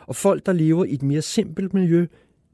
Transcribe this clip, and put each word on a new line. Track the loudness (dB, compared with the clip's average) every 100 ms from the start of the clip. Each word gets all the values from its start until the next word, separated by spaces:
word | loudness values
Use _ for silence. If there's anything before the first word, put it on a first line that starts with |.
| -14
og | -2
folk, | 0 0 0
der |
lever | 0 2 2 0
i |
et | -2
mere | -2 -2
simpelt | -2 -4 -4 -4 -2
miljø, | 0 2 2 0 _ _ _ _